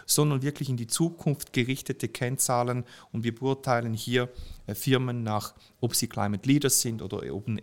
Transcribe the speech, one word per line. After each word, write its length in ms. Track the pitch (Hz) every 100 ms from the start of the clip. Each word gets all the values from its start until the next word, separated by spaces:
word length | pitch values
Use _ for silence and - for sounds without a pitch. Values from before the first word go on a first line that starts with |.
| -
sondern 340 | - 151 139
wirklich 280 | 139 139 135
in 80 | 123
die 100 | 117
Zukunft 640 | - 170 170 - 139 -
gerichtete 540 | 131 120 135 - 135 117
Kennzahlen 760 | - 123 131 - 123 123 123 120 - -
und 120 | 113
wir 120 | 117 113
beurteilen 580 | 131 135 - 120 117
hier, 360 | 110 117 123 123 - - - -
äh, 80 |
Firmen 480 | 110 - 131 127 120
nach, 320 | 113 107 - - - _
ob 160 | 120 -
sie 120 | 113
Climate 420 | - 104 104 131
Leaders 320 | 143 139 -
sind 220 | 123 113
oder 280 | 95 101 62
ob, 160 | 82 107 110